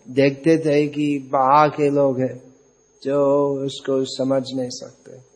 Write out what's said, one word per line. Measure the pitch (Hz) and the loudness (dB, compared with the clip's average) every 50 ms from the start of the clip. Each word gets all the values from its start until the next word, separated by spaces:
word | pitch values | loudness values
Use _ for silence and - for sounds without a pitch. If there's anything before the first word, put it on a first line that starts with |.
| _ - | _ -6
देखते | 127 135 135 143 135 135 - 165 165 156 | 0 2 2 2 2 0 2 2 2 2
थे | 156 156 143 147 151 143 | 2 2 2 2 0 0
कि | 143 147 151 147 147 139 | -2 -4 -2 -2 -2 -4
बाहर | 135 127 139 139 131 131 139 151 151 151 | -4 -2 -2 0 2 4 6 6 6 4
के | 143 - 147 143 | 2 0 0 2
लोग | 143 143 143 139 127 123 | 2 2 2 2 2 0
हैं | 131 123 123 - - - - _ _ _ _ _ _ _ _ _ - | -2 -4 -4 -8 -16 -20 -20 _ _ _ _ _ _ _ _ _ -6
जो | 135 139 143 143 139 139 143 143 143 139 135 139 | -2 0 2 2 2 2 2 2 0 -2 -4 -6
उसको | 139 135 - - - 135 131 135 | -6 -8 -8 -4 -2 -2 -2 -2
समझ | 127 - - 131 135 135 135 127 123 127 | -2 -4 -4 -2 0 0 0 -2 -4 -6
नहीं | 131 123 123 | -8 -8 -8
सकते | - - - - - _ _ - - - - _ _ | -10 -12 -16 -18 -20 _ _ -20 -20 -20 -20 _ _